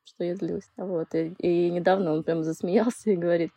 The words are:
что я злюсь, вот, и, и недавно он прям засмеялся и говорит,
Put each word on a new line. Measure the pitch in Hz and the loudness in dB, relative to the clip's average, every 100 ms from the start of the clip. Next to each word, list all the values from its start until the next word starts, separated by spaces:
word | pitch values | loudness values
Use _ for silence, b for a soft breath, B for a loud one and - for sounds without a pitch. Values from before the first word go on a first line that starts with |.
что | - - | -16 -8
я | 175 190 | -6 -4
злюсь, | 165 170 - - | -4 -6 -8 -10
вот, | 190 170 165 | -6 -4 -2
и, | 165 165 185 | -4 -4 -2
и | 175 170 175 | 0 2 2
недавно | 175 175 190 170 | 2 2 2 2
он | 156 | 0
прям | 160 165 | 0 -2
засмеялся | 160 160 180 214 240 - 220 | -2 -4 0 2 2 0 0
и | 180 | 0
говорит, | 170 170 165 | 2 0 0